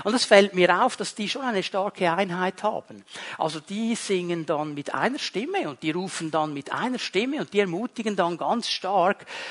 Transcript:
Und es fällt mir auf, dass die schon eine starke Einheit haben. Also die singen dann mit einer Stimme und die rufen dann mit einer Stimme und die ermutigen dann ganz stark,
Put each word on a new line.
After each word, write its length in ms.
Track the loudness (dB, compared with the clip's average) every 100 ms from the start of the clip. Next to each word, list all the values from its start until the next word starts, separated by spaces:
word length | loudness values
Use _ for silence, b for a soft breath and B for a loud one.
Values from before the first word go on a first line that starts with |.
Und 80 | 0
es 140 | 0 8
fällt 260 | 8 8
mir 300 | 6 4 6
auf, 140 | 2 0
dass 180 | -8
die 140 | -6 -6
schon 140 | -4
eine 200 | -2 -2
starke 500 | -2 -2 -2 0 0
Einheit 520 | 2 0 0 -2 -2
haben. 380 | -2 -2 -8 -16 -18 B B B
Also 220 | -2 -4
die 340 | -8 -4 -2
singen 500 | -2 0 -2 0 -2
dann 300 | -2 -2 -2
mit 180 | -6 -6
einer 260 | -2 -2 -2
Stimme 520 | -6 -6 -4 -2 -4
und 120 | -4
die 100 | -4
rufen 380 | -2 -4 -6 -2
dann 220 | 0 0
mit 180 | -4 -6
einer 280 | -4 -2 -4
Stimme 400 | -2 -2 0 -2
und 160 | -2
die 60 | 0
ermutigen 540 | 0 0 -6 -4 -2
dann 220 | 2 2 0
ganz 320 | 0 0 -2
stark, 560 | -4 0 4 4 2 -4 B B